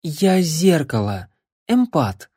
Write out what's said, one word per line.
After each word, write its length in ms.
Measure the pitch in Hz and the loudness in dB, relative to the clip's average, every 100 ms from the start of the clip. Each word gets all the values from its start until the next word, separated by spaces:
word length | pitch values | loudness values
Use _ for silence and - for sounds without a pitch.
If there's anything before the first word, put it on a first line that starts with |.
Я 360 | 170 151 190 185 | -10 -2 2 2
зеркало, 840 | 175 160 185 165 139 117 104 98 92 _ _ _ - | 0 2 2 2 0 -2 -2 -6 -10 _ _ _ -2
эмпат. 600 | 247 247 160 113 92 - | 0 2 0 -2 -4 -18